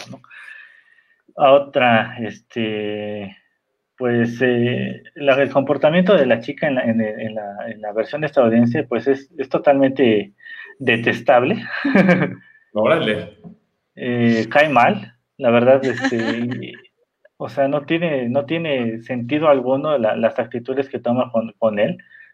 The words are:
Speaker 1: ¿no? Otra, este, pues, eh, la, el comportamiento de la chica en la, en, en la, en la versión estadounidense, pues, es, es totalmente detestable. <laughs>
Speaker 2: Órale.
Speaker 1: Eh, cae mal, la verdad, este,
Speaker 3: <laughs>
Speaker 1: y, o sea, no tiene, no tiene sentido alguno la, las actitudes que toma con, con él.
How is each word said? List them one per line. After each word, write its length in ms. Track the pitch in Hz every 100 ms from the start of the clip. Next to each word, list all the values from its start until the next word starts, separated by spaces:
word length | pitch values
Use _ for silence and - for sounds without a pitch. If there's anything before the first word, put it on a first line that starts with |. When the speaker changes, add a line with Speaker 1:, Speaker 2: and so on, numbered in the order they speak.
| -
Speaker 1:
¿no? 100 | - _ - - - - _ _ _ _ _ _ -
Otra, 800 | 143 143 139 139 123 113 104 120
este, 1160 | 107 - _ 120 110 107 104 104 104 104 101 101 _ _ _ _ _ -
pues, 420 | 127 120 117 120
eh, 640 | 127 120 120 123 131 - - -
la, 260 | 143 135
el 80 | 139
comportamiento 640 | 143 135 143 151 175 185 190
de 100 | 131
la 140 | 113
chica 280 | 131 139 156
en 80 | 131
la, 80 |
en, 180 | 120 113
en 340 | 110 107 110 110
la, 200 | 104 101 117
en 140 | 107
la 100 | 107
versión 300 | 107 110 147
estadounidense, 600 | 151 143 117 120 120 156
pues, 240 | - 120 139
es, 240 | 135 - 147
es 120 | 131
totalmente 840 | - 147 139 135 135 123 107 101 _ - - - -
detestable. 840 | 131 113 120 113 - 123 131 233 - -
<laughs> 540 | 277 202 185 180 139 - - _ _
Speaker 2:
Órale. 640 | 107 117 160 113 101 87 - - - _ _ _ -
Speaker 1:
Eh, 520 | 123 120 117 113 113
cae 200 | 143 151
mal, 460 | 123 120 - - - _ -
la 120 | 123
verdad, 340 | 117 120 135
este, 320 | 135 117 135 117
Speaker 3:
<laughs> 440 | 113 113 120 123
Speaker 1:
y, 120 | - - - _ _ _ _ -
o 120 | 135
sea, 180 | - 139
no 140 | 147 143
tiene, 440 | 165 170 139 120
no 160 | 139 139
tiene 560 | 165 165 135 117 113
sentido 460 | - 123 120 151 156
alguno 480 | 139 123 135 151 143
la, 180 | 110 117
las 240 | 113 -
actitudes 480 | 117 123 120 131 135
que 100 | 123
toma 320 | 120 123 120
con, 220 | 113 113 -
con 220 | 110 101
él. 180 | 120 180 - - -